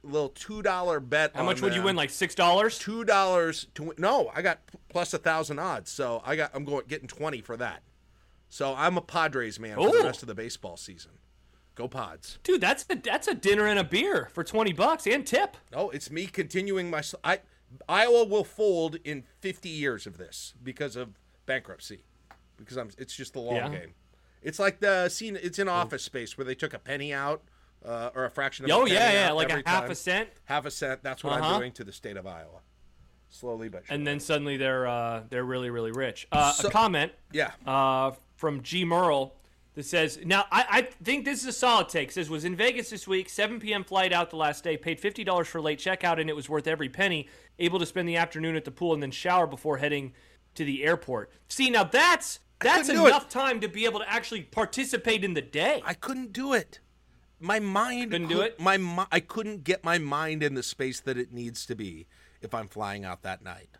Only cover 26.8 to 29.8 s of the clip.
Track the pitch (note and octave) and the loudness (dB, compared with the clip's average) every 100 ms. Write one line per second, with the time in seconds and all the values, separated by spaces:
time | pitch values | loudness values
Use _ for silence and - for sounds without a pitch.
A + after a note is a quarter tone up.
26.8 | - C#3 D3 C#3 C#3 D3+ _ _ _ _ | -8 -6 -4 -4 -4 -4 _ _ _ _
27.8 | - A#2 A#2+ C3 B2 - C3+ - C3+ F#3+ | -10 -6 -6 -4 -4 -2 -4 -2 2 4
28.8 | B3+ F#3 A#3 G3+ F#3 D3+ D#3+ D3+ D#3+ F#3 | 6 6 6 6 4 2 0 0 2 0